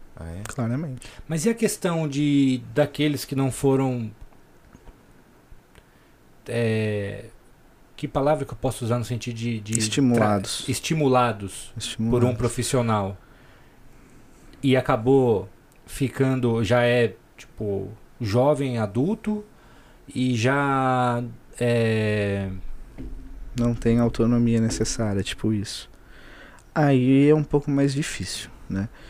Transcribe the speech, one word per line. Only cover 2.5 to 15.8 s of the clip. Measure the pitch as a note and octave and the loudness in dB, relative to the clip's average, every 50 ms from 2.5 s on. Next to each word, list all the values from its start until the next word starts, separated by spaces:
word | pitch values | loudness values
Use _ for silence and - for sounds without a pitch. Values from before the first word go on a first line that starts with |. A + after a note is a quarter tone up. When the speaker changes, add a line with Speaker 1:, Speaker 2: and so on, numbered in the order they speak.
| B2+ B2 A#2 A#2 A2+ | 2 0 -4 -2 0
Speaker 3:
daqueles | C#3+ D3 D3 - - D3 D3+ C#3+ C3 - | 0 0 0 0 0 0 0 0 -2 -4
que | - C#3+ | -4 -2
não | C3+ C3+ B2+ | -2 -2 -2
foram, | - - - C#3 C3+ C3 C3+ C3 B2+ B2 A2+ G#2+ G#2+ - - - - - - - - - - - - - - - - - - - - - - _ - - _ _ - - - _ _ - - _ _ _ _ - - _ _ - - - - - | -2 0 2 2 4 4 2 0 -2 -2 -4 -6 -10 -12 -18 -20 -20 -20 -20 -20 -20 -20 -20 -20 -20 -20 -20 -20 -20 -20 -20 -20 -20 -20 -20 _ -20 -20 _ _ -20 -20 -20 _ _ -20 -20 _ _ _ _ -20 -20 _ _ -20 -20 -20 -12 -6
é, | - A#2 A#2 A2+ A2 A2 A2 G#2+ G#2 G#2 G2+ G2+ G#2 G2+ - - - - - - - - - - - _ - - - | -2 0 0 0 0 0 0 -2 -2 -4 -4 -6 -8 -10 -14 -16 -20 -20 -20 -20 -20 -20 -20 -20 -20 _ -20 -20 -14
que | - - - | -12 -10 -6
palavra | - D3 C3+ D3 D#3 C#3+ C#3 | -4 0 0 2 2 0 -2
que | - A#2+ | -6 -6
eu | - | -4
posso | - B2+ A#2 - B2 | -4 -4 -4 -4 -2
usar | A2 A#2+ B2 | -2 -2 -2
no | A2+ | -2
sentido | - B2 A2 - B2 A#2 | -4 -6 -6 -6 -8 -8
de, | A2+ A#2 A#2+ A#2 A2 | -6 -4 -4 -4 -4
de | G2+ G#2 A2+ A#2 | -4 -4 -4 -2
Speaker 2:
Estimulados. | G#2+ A2 - D3 C#3 B2 A#2+ A#2 G#2+ G#2 G#2 G2+ F#2+ - - - - | -2 -2 0 2 2 4 4 4 4 4 2 0 -2 -4 -6 -6 -6
Speaker 3:
tra-, | - | -4
estimulados | B2 - - - E3 D#3 D3 C3 B2+ B2 B2 A#2 G#2+ G#2 G2+ F#2+ - - - - - A#2 | -6 -4 -4 -4 -2 0 2 2 4 4 2 2 0 -4 -8 -10 -12 -12 -16 -14 -12 -12
Speaker 2:
Estimulados. | - - - - A2+ A2+ B2+ A#2+ | -10 -10 -6 -4 -2 0 2 4
Speaker 3:
por | A#2+ B2+ | 4 2
um | A#2 | 2
profissional | A2 B2 A2+ - - A#2 - - B2+ A#2+ A2+ A2 G#2 G2 F#2+ G2 - - - - - - - - - - - - - - - - - - - - - - - - - - - - - | 2 -2 -2 -2 -2 -2 0 0 0 2 2 0 0 0 -2 -6 -10 -14 -20 -20 -20 -20 -20 -20 -20 -20 -20 -20 -20 -20 -20 -20 -20 -20 -20 -20 -20 -20 -20 -20 -20 -20 -20 -12 -4
e | - C3+ C3+ | 0 2 4
acabou | C3 A#2+ - C3+ A2+ A2 B2+ C#3 C3+ B2+ A#2+ A2 F#2 F#2+ G#2 - - - _ _ - | 4 4 2 0 0 4 4 4 6 6 4 2 2 0 -4 -12 -20 -20 _ _ -20